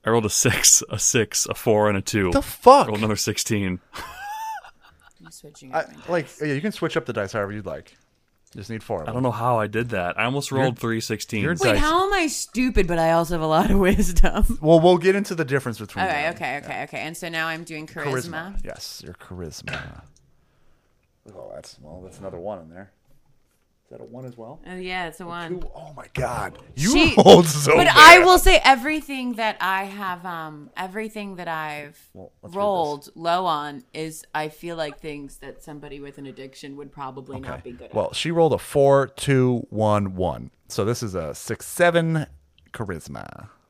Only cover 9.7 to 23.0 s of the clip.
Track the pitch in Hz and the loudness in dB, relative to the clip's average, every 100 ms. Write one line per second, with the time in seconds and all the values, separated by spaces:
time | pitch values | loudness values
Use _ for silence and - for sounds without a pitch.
9.7 | 110 120 104 87 90 117 139 - 135 131 | -4 -4 -4 -4 -2 -4 -4 -4 -2 -2
10.7 | 120 117 113 - 110 - 110 143 170 - | -2 -4 -4 -4 -8 -6 -4 -4 0 2
11.7 | - 302 339 392 403 320 - - 233 254 | 4 4 2 0 0 -2 -4 -8 -2 0
12.7 | - 175 170 160 165 160 170 156 156 - | 0 0 2 2 2 0 -2 2 2 4
13.7 | 196 185 208 214 170 175 202 214 - 156 | 4 4 4 4 8 6 6 0 2 4
14.7 | 165 175 175 180 196 196 170 143 135 127 | 6 6 4 4 0 -2 -4 -2 -2 -2
15.7 | 107 104 - 185 147 156 170 143 143 - | -10 -10 -6 -4 -2 -4 -6 -8 -8 -10
16.7 | 107 139 123 143 170 170 165 165 160 160 | -12 -10 -10 -12 -10 -8 -6 -6 -8 -10
17.7 | 156 156 165 143 127 170 160 180 202 - | -14 -14 -8 -6 -6 -6 -12 -8 -8 -8
18.7 | - - - - 90 - 90 82 - - | -12 -16 -16 -18 -20 -18 -14 -14 -14 -14
19.7 | - - - - _ _ _ _ _ _ | -14 -14 -20 -20 _ _ _ _ _ _
20.7 | _ _ _ _ _ - 92 53 71 - | _ _ _ _ _ -20 -20 -18 -18 -20
21.7 | - 71 90 90 - 95 87 95 98 80 | -20 -20 -18 -20 -16 -14 -12 -10 -12 -14
22.7 | 85 98 _ | -20 -20 _